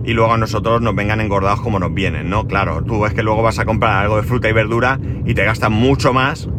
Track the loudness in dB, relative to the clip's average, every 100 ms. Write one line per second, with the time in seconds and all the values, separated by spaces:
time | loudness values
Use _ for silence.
0 | -2 2 2 2 0 -2 0 0 0 0
1 | 0 0 0 0 0 0 0 -2 -2 -2
2 | -2 -2 -2 -2 -2 -2 -2 -2 -2 -2
3 | 0 0 0 2 2 0 -2 0 2 2
4 | 2 0 0 0 2 2 2 0 0 -2
5 | -4 -4 -2 0 0 0 0 2 2 2
6 | 2 2 0 -2 -6